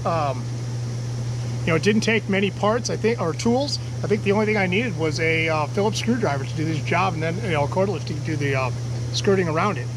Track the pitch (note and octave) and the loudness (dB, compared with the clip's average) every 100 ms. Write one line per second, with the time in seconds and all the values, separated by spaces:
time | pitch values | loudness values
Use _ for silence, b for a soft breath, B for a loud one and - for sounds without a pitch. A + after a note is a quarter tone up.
0 | G3 E3 C#3+ B2+ - - - - - - | 0 0 0 -2 -6 -6 -6 -6 -4 -6
1 | - - - - - - - D#3+ F3+ A3 | -6 -4 -4 -4 -4 -2 0 2 4 4
2 | G#3+ A3+ - F#3+ G3+ - G3+ A#3+ G#3+ D3+ | 4 0 2 0 0 2 2 2 -2 0
3 | G#3+ A#3 F3 D#3 A#3 B3 C#4+ - B B | 0 0 -2 0 2 2 0 -4 B B
4 | - G#3 G3 G3+ G#3+ G#3+ F#3 F#3 B3 D#3+ | -2 0 2 2 2 2 2 2 0 0
5 | D#3+ C#3+ D#3+ D#3+ D#3+ D#3 C#3+ G3+ G#3 - | 0 2 2 2 2 0 0 2 0 0
6 | A3 B3 F#3+ C#3 A#2+ D#3+ D#3 D#3 - E3+ | 0 2 2 0 -2 -2 -2 -2 0 2
7 | F#3+ D#3+ D#3+ E3+ F#3 D3+ C#3+ F#3 G3 D#3+ | 2 0 -2 -2 0 0 0 2 0 0
8 | - D#3+ - D3+ C#3+ C3+ B2+ - - - | -4 -6 -4 -2 0 0 -2 -4 -6 -4
9 | - - G#3 G3 E3+ D#3 G3+ B2 A#2+ | -4 -2 2 2 2 2 0 -2 -6